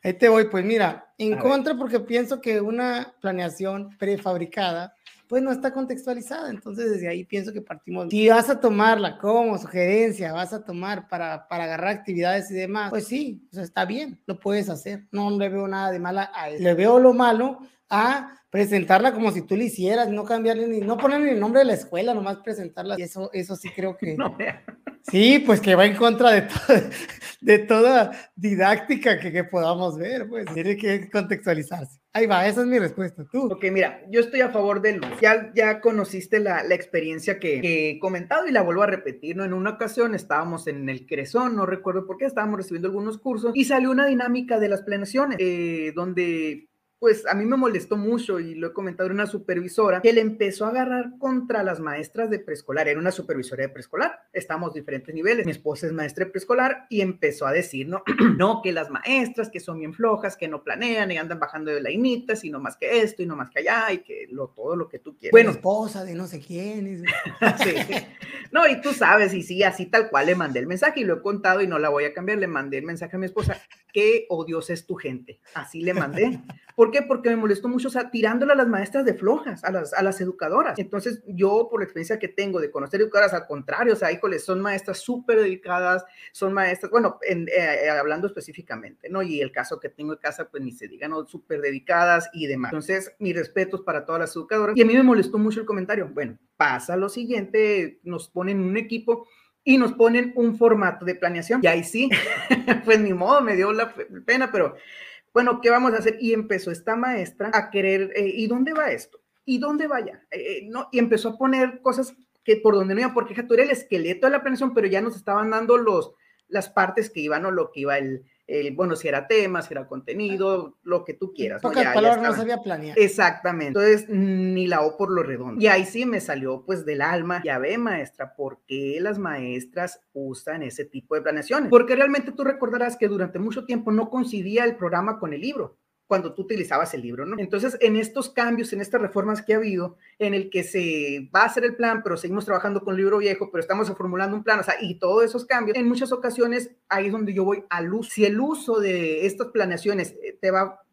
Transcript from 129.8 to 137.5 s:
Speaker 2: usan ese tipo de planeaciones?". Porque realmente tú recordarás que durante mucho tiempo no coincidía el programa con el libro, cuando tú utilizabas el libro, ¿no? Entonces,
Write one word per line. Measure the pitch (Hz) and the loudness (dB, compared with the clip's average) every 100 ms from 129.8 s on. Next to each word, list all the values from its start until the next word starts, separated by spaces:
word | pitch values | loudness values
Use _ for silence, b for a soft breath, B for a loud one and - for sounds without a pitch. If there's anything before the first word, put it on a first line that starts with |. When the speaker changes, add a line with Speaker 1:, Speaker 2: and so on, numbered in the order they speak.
| 180 - _ | -8 -8 _
Speaker 2:
usan | 139 139 131 - 160 | -12 -10 -10 -10 -10
ese | 156 - | -10 -10
tipo | 147 135 - | -12 -12 -6
de | 156 | -4
planeaciones?". | 151 151 147 269 262 | -2 -4 -2 -2 6
Porque | 240 247 262 | 6 8 4
realmente | 277 277 277 | 4 2 -4
tú | - | -4
recordarás | 277 269 226 240 240 233 | -2 -2 -2 0 -2 0
que | 208 | 0
durante | 202 180 175 | 0 -4 -4
mucho | 214 226 | -4 -6
tiempo | - 233 226 | -4 -4 0
no | 214 226 | 0 0
coincidía | 254 247 208 185 220 | -4 -4 -4 0 2
el | 240 233 | 2 0
programa | 175 170 202 220 | -2 -2 -2 -4
con | 175 | -8
el | 147 | -6
libro, | 214 285 165 _ _ _ _ | -8 -6 -10 _ _ _ _
cuando | 196 165 | -2 -2
tú | - | -8
utilizabas | 190 220 175 139 170 | -6 -4 0 0 0
el | 143 | -4
libro, | 120 123 | -8 -8
¿no? | 151 214 | -8 -6
Entonces, | 185 | -4